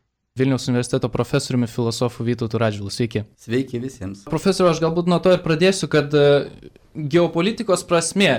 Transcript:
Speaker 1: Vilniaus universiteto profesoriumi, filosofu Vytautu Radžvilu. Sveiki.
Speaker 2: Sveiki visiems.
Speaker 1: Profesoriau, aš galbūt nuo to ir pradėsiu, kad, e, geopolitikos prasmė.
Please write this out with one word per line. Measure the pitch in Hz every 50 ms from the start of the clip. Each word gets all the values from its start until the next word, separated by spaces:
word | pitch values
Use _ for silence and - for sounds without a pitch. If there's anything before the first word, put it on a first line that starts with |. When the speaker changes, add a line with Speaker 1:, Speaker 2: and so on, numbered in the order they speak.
| _ _ _ _ _ _ _ -
Speaker 1:
Vilniaus | 131 135 135 123 - -
universiteto | 123 123 123 - - 131 - 117
profesoriumi, | - - 120 - - 139 - - 131 123 120 110
filosofu | - - 117 117 113 - 131 120 - - 117
Vytautu | 117 120 117 120 107 113 110
Radžvilu. | 113 110 104 101 101 98 -
Sveiki. | - 123 113 - 110 104 - _ _
Speaker 2:
Sveiki | - 113 113 127 135 131 - 120
visiems. | 120 135 - - 95 98 98 - - -
Speaker 1:
Profesoriau, | 160 151 - 196 185 - 185 175 160
aš | 147 160
galbūt | 160 160 175 170 175
nuo | 175 165 165
to | 185 180
ir | 175
pradėsiu, | 175 160 160 151 180 185 190 - - 139
kad, | - 151 143 143 147
e, | 147 143 143 143 143 - - - - - - - _ _ _ -
geopolitikos | 156 156 139 151 170 170 160 165 170 170 208 226 220 226 - 185 180 - -
prasmė. | 180 170 165 - - 196 202 165 131